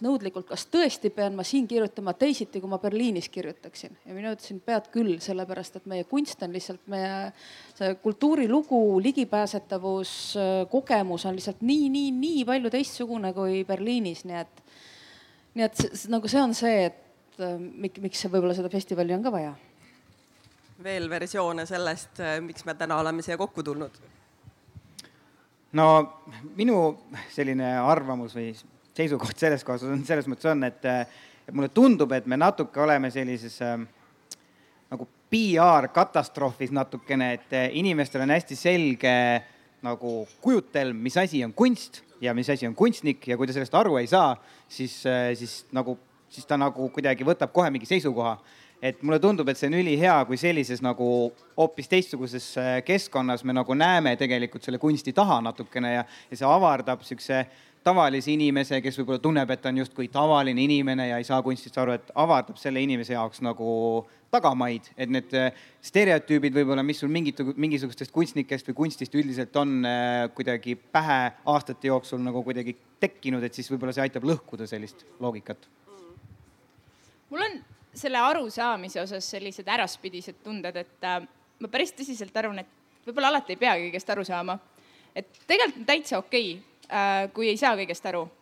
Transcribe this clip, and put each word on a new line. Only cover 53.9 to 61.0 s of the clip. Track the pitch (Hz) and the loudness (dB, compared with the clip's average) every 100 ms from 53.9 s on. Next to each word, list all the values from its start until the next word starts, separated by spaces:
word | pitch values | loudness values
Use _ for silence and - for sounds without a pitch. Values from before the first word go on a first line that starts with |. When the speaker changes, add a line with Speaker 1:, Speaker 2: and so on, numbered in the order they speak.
| 175 147 123 | 4 4 2
Speaker 3:
tegelikult | 135 123 120 123 - | 0 0 -2 -8 -8
selle | 123 | -2
kunsti | 151 147 - | 0 0 0
taha | 160 202 127 113 | 2 4 2 0
natukene | 113 101 127 120 | -6 -8 -4 -2
ja, | 120 - - - | -2 -4 -12 -16
ja | 120 | -2
see | 135 | 4
avardab | 170 175 135 123 127 - | 6 6 2 0 -6 -6
siukse | 127 - 131 127 - _ _ 175 | -12 -2 -2 -2 -10 _ _ 2
tavalise | 185 147 135 139 | 4 4 2 0
inimese, | 151 147 139 135 135 | 2 2 2 0 -2
kes | 131 131 | -2 -4
võib-olla | 127 127 | -2 0
tunneb, | 160 147 127 | 2 2 0
et | 127 | -2
ta | 131 | -2
on | 131 | -2
justkui | 131 - 123 | -4 -6 -4
tavaline | 139 151 147 135 123 143 | 2 4 4 4 2 4
inimene | 143 135 131 | 4 2 -2